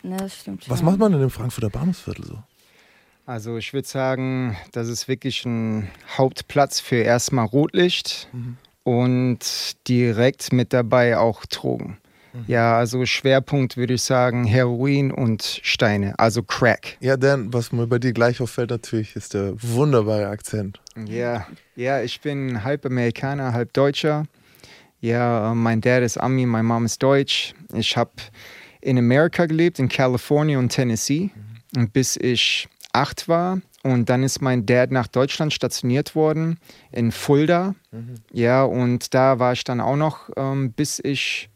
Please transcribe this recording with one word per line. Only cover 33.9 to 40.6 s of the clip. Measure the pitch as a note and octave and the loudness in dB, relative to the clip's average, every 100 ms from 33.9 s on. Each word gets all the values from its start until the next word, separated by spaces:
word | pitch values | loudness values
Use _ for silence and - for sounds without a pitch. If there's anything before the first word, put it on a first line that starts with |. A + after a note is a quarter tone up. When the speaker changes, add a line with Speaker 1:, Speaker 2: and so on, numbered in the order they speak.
| B2+ A#2 | 2 2
Speaker 3:
dann | B2+ | 2
ist | C3 - | 2 0
mein | C3+ B2 G#2 | 0 0 2
Dad | B2 B2+ | 2 4
nach | C3 A2+ | 0 0
Deutschland | B2+ C#3 - D#3 | 0 0 0 -4
stationiert | - B2 - B2+ C3 D3 D#3 | -2 -4 -2 0 0 0 0
worden, | D#3 D#3 D#3+ E3 _ - _ | 2 2 -2 -4 _ -20 _
in | - A#2 | -2 -2
Fulda. | - - C#3+ D#3 F3 F#3+ F#3+ _ | -2 2 4 4 2 0 -6 _
Speaker 2:
Mhm. | A2+ A#2 A#2+ _ | -16 -14 -16 _
Speaker 3:
Ja, | - A#2 B2+ | 0 2 4
und | C3+ B2+ B2 B2 - | 4 2 0 0 0
da | C3 C3 B2+ | 2 4 4
war | B2 | 2
ich | B2 | 0
dann | - B2 | -2 -2
auch | A2+ C#3+ | 0 0
noch, | D#3 - - - | 0 -4 -12 -6
ähm, | C3+ C3+ | -4 -2